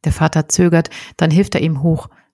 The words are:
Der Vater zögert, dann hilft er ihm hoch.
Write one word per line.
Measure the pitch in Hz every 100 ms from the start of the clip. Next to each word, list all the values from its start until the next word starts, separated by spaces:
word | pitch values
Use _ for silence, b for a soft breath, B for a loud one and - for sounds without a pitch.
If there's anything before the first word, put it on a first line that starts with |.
Der | 156
Vater | - 156 160 151
zögert, | - 180 165 160 B B -
dann | 165
hilft | 160 202 -
er |
ihm | 160 147
hoch. | 165 156 - b b